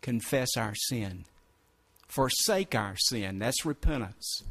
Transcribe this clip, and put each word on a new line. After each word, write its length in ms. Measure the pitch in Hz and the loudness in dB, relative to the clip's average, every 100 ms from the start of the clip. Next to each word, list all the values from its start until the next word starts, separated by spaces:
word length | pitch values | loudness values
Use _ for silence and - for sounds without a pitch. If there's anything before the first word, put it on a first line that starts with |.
confess 480 | - 117 - 135 123 120 | -2 -2 2 2 2 0
our 180 | 110 104 | -2 -2
sin, 500 | - 123 101 90 - - _ _ _ _ _ _ - | -2 -2 -4 -6 -14 -20 _ _ _ _ _ _ -6
forsake 680 | - 127 - - 196 185 117 | 0 2 2 4 2 2 0
our 200 | 101 92 | 0 0
sin, 420 | - 120 95 98 | 0 0 -2 0
that's 260 | 117 - 156 | 0 0 -2
repentance, 800 | 143 143 139 98 - - - - | 2 2 2 -2 -8 -8 -8 -8